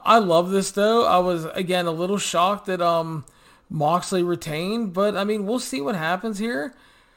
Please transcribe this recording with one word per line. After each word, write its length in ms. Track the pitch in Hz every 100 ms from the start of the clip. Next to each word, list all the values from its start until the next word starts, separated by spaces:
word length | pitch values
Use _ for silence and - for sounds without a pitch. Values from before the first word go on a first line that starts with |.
I 140 | - 226
love 320 | 190 165 175
this, 200 | 196 190
though. 340 | - 208 233
I 140 | 226 180
was, 280 | 180 170 160
again, 400 | - 185 180 170
a 60 |
little 260 | 160 185 202
shocked 480 | - 170 185 202 -
that, 140 | 180
um, 440 | 170 170 165 160 - _ - - _
Moxley 520 | 160 151 175 - 190
retained, 720 | 175 170 160 151 185 226 214
but, 240 | 175 208 190
I 80 |
mean, 220 | 202 214 196
we'll 140 | 247
see 200 | - 269
what 140 | 277
happens 440 | 196 156 185 226 196
here. 360 | 226 254 285 - - _ _